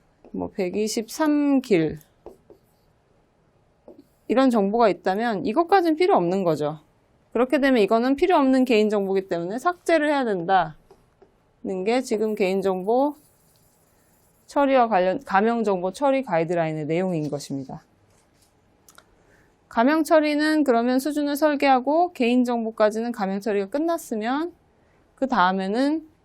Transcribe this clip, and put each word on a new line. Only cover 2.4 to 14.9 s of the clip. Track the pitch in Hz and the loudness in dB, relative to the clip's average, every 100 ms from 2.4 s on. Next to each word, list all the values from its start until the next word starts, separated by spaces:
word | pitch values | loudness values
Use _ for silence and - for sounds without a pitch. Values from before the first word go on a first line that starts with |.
| _ - _ _ _ _ _ _ _ _ _ _ _ _ - - _ _ - | _ -20 _ _ _ _ _ _ _ _ _ _ _ _ -20 -20 _ _ -2
이런 | 240 269 | 2 2
정보가 | 233 196 226 226 | 2 2 2 2
있다면 | 180 196 190 233 196 - | 2 -2 -2 -2 -4 -2
이것까진 | 233 339 392 339 311 | -2 2 2 2 2
필요 | 359 302 | 2 2
없는 | 170 190 | 2 0
거죠. | 175 151 147 151 _ _ _ _ _ | 0 0 -2 -6 _ _ _ _ _
그렇게 | 226 247 302 | -2 0 2
되면 | 269 254 | 2 4
이거는 | 196 226 247 277 | 2 2 0 0
필요 | 359 339 | 2 4
없는 | 269 262 254 | 4 2 4
개인정보이기 | 220 214 208 190 196 190 | 2 2 0 0 -2 -2
때문에 | 170 170 233 | -4 -6 -4
삭제를 | 349 349 - 330 302 | -4 -4 0 0 2
해야 | 285 240 | 0 -2
된다는 | 190 170 190 160 - _ - _ _ _ _ _ _ 202 185 190 | -2 0 2 0 -6 _ -20 _ _ _ _ _ _ -8 -6 -2
게 | 247 | -2
지금 | 254 214 220 208 | -2 -2 -2 0
개인정보 | 185 196 190 185 185 240 294 285 _ _ _ _ _ _ _ _ _ _ _ _ - | 0 0 -2 -2 0 0 0 -4 _ _ _ _ _ _ _ _ _ _ _ _ -6
처리와 | 285 277 269 | 0 2 4
관련, | 226 | 2